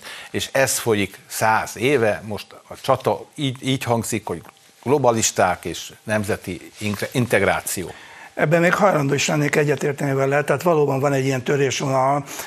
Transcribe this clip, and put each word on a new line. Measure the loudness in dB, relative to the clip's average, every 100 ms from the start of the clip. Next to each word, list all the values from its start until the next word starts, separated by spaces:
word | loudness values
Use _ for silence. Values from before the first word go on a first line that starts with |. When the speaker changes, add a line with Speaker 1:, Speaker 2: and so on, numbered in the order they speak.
| -14 -16 -8
Speaker 1:
és | -6 -2
ez | 0 2 0
folyik | 0 0 0 -6 -12
száz | -2 2 2 0 -2
éve. | 0 2 2 0 -4
Most | -10 -10 -20 -18
a | -8
csata | -2 0 2 -2 -4 -6
így, | -4 -4 -2
így | -2
hangzik, | 0 0 0 -4 -4
hogy | -8 -10 -20 _ _
globalisták | 0 2 4 2 2 2 2 2 -6
és | -8 -12 -14
nemzeti | -4 -4 -2 -4 -6 -10 -12 -8
inkre-, | -6 -4 -4
integráció. | -2 2 2 2 0 -2 -8 -8 -12 -18 -20 -12
Speaker 2:
Ebben | -2 2 4
még | 4
hajlandó | 4 4 2 2
is | 0 0
lennék | 0 0 2
egyetérteni | 2 0 -2 -2 -2
vele, | 0 0 0
tehát | 0 0
valóban | 2 2 2 2
van | 0
egy | 2 0
ilyen | 0
törésvonal, | 0 0 0 0 0 2 2 0 -4 -12